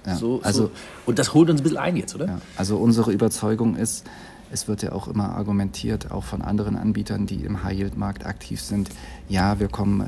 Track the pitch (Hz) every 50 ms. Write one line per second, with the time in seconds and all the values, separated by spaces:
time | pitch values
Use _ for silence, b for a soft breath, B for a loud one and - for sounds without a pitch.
0 | - 98 90 85 110 117 131 120 - 107 101 - 107 98 - B B B B B
1 | B 123 113 - 131 - - 151 170 160 160 143 135 160 151 143 139 170 180 -
2 | - - - - 170 98 90 85 - - - - 95 95 107 98 110 117 113 117
3 | 110 117 98 101 117 107 - - 107 107 110 107 117 113 90 - 110 - - -
4 | - B B B B B B B B B - - - - 104 101 107 - - 101
5 | - - - 104 101 95 87 - 101 104 101 101 98 95 - - - 113 110 -
6 | - - - 92 - - - 95 - - 104 107 101 104 104 - - 110 101 104
7 | 104 - 104 101 101 95 98 - - - 101 95 - 95 95 98 98 98 - -
8 | 101 98 98 - - - 98 - - - 110 107 - - 101 101 95 - B B
9 | B B B B B B 98 92 92 101 104 101 101 98 - - 98 101 101 101
10 | 101